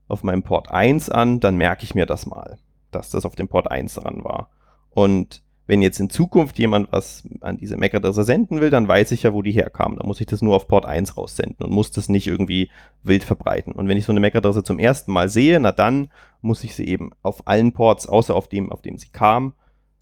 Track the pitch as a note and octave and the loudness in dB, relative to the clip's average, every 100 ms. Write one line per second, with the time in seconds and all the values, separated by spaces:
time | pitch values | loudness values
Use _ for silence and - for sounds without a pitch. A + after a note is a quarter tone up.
0 | - G#2+ G2 F#2 - F2 - F2+ A#2 D#3 | -10 -6 -2 -2 0 -2 0 2 2 2
1 | - A2+ A#2+ B2 G2+ F#2 E2+ F2+ - F#2+ | 0 0 0 2 2 2 0 -2 -4 -2
2 | E2 D2+ - - - - _ _ _ - | -2 -4 -10 -16 -18 -20 _ _ _ -12
3 | - F#2+ - - F#2+ F#2 - C2 - - | -8 -6 -6 -8 -4 -2 0 -2 -4 -10
4 | - - - - - _ _ _ _ - | -10 -10 -8 -10 -10 _ _ _ _ 0
5 | G2 G2 - - _ _ - G2+ F#2+ - | 2 2 -2 -10 _ _ 0 2 2 0
6 | G2 - F3 - D3 - A2+ G#2 G2+ G2 | -4 -2 0 2 0 0 0 0 0 -4
7 | - - - - - F#2+ G#2 - G#2 G#2 | -6 -12 -18 -14 -10 -10 -8 -4 -2 0
8 | F#2+ G#2 G#2+ D#3+ G#3+ D#3 D3+ C3+ G#2 F#2+ | 0 0 2 2 0 0 2 4 4 4
9 | G#2+ A#2+ A#2 G#2 G2+ G#2 - - - - | 2 0 0 0 -2 0 -2 -2 -4 -4
10 | - G2+ - G#2+ G#2+ G2 - G2+ - D#2 | -8 -8 -6 -2 2 2 2 0 2 -2
11 | G2 - - - - - - G2+ G#2 - | -4 -6 -10 -8 -8 -8 -4 -2 -2 -4
12 | G2+ G2+ - F2+ F#2+ F#2 F#2 _ - _ | 0 0 0 -2 -2 -2 -2 _ -20 _
13 | - G2 - - - - - - G2 G2+ | 0 0 0 -4 -2 -4 -6 -6 -2 0
14 | G#2 G#2 G2+ A#2 G2+ G#2 F#2+ E2+ A2+ C3+ | 0 2 2 2 0 0 -2 0 2 0
15 | - F#2 F#2+ G#2+ D3 E3+ A2 - G#2+ C#3 | -2 0 0 4 4 4 2 2 2 0
16 | C#3+ _ _ _ A2 A2+ A#2 - F2 F#2 | -4 _ _ _ -4 -4 -6 -8 -4 -4
17 | - - G2 - - G#2 A#2 - A2+ G#2 | -6 -8 -8 -6 0 2 2 4 4 2
18 | - G#2+ - F#2+ - G2+ F#2+ - - F2+ | 2 2 2 0 -2 -4 -6 -8 -12 -14
19 | - - G#2+ A#2 C3+ - _ _ _ _ | -16 0 2 2 0 -10 _ _ _ _